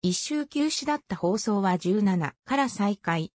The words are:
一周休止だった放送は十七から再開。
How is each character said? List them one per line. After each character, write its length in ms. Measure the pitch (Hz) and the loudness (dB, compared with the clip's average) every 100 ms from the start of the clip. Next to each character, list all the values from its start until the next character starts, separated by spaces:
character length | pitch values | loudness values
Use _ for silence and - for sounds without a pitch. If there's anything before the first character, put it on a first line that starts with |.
一 100 | 185 | 0
周 320 | 180 - 302 294 | -2 -2 -4 -4
休 200 | 285 302 | 0 0
止 200 | - 277 | 0 -2
だ 80 | |
っ 60 | 294 _ | -4 _
た 100 | 185 | -4
放 220 | 175 214 | 0 0
送 240 | - 208 | 0 0
は 160 | 196 180 | 2 0
十 240 | 175 202 | 2 2
七 320 | 202 185 151 - | 2 2 -2 -6
か 120 | - 277 | -4 0
ら 120 | 269 | 0
再 280 | - 202 202 | 0 0 0
開。 360 | - 165 160 | -2 -2 -2